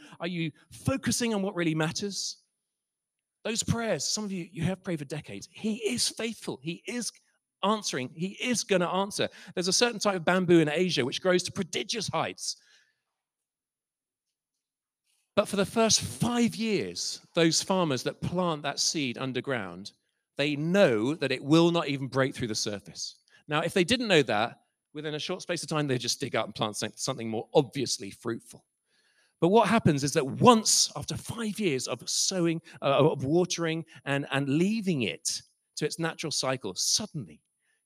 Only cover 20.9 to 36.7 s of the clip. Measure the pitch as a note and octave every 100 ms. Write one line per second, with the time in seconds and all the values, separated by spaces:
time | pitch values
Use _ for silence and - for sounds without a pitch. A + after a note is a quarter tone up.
20.9 | A2+ A#2 D#3+ C#3 C3 C#3 D#3+ E3+ E3+ C#3+
21.9 | C#3 C3 B2+ C3+ - A#2+ G#2+ - G2+ -
22.9 | - - - _ _ - D3 E3 - F3
23.9 | B3 A#3 F3 C3 G#2+ A#2 - _ _ _
24.9 | D3+ D3+ D3 - F#3 - F3 D3+ D#3 D3
25.9 | B2 A#2 - B2 A#2+ G2+ - A2+ G#2 G#2+
26.9 | - - C3 A2+ A2 - - C3+ - A#2+
27.9 | - G2+ - A#2+ A#2 - B2 _ _ _
28.9 | _ _ _ _ _ E3 G#3+ G3 A3 G3+
29.9 | C#3+ C#3 E3 C3+ A#2 G#3 A#3 - - -
30.9 | D3 - D3 - A3+ A3 G3+ G3+ C3 A#2+
31.9 | B2+ - - - F#3+ E3+ E3 - - C#3
32.9 | C#3 C#3+ D3+ B2+ E3 F3 - E3 D#3+ E3
33.9 | - - C#3 C#3+ C#3 C#3 C#3+ F#3 A3+ F#3+
34.9 | D#3 G#2 D2 - - - _ _ - D3+
35.9 | - E3 D#3 D#3+ - C3+ C3 G#2